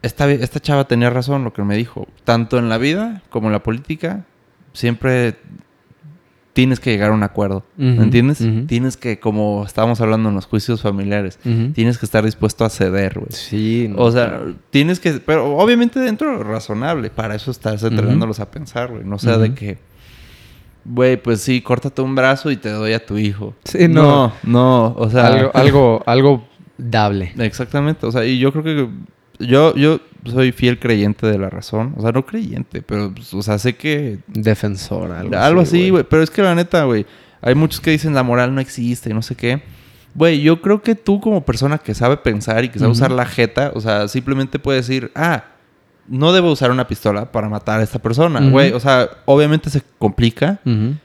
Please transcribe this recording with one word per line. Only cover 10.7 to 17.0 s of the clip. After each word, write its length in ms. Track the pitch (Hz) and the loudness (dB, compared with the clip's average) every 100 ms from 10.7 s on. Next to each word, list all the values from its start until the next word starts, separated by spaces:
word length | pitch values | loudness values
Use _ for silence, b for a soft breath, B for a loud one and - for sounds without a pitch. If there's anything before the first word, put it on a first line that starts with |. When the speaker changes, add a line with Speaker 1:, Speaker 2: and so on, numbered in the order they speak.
| 113 | -4
Speaker 1:
familiares, 560 | 110 98 98 104 95 - | -2 -4 -4 -4 -4 -8
Speaker 2:
Ujú. 280 | 120 117 117 | -4 -2 -2
Speaker 1:
tienes 260 | 147 113 120 | 0 0 0
que 80 | 107 | -2
estar 180 | 110 | 0
dispuesto 400 | 110 107 107 - | 0 -2 -4 -2
a 60 | 110 | -4
ceder, 440 | - 95 95 95 90 | 0 -2 0 -2 -6
güey. 120 | - | -12
Speaker 2:
Sí, 560 | - - 107 107 113 117 | -14 -8 -4 -2 -2 -2
no, 120 | 101 | 2
Speaker 1:
O 80 | 120 | 2
sea, 180 | 120 117 | 2 0
Speaker 2:
claro. 260 | - 76 - _ | -4 -10 -12 _
Speaker 1:
tienes 280 | 139 151 180 | 0 2 0
que, 140 | 175 | -2
pero 420 | 139 - 156 131 143 | -4 0 0 0 0
obviamente 440 | 208 240 240 269 | 2 4 2 0
dentro 300 | 254 214 302 | -4 -2 -4
de 80 | 233 | -4
lo 40 | |
razonable, 680 | 104 110 - 107 139 165 | -6 -8 -6 -6 -4 -4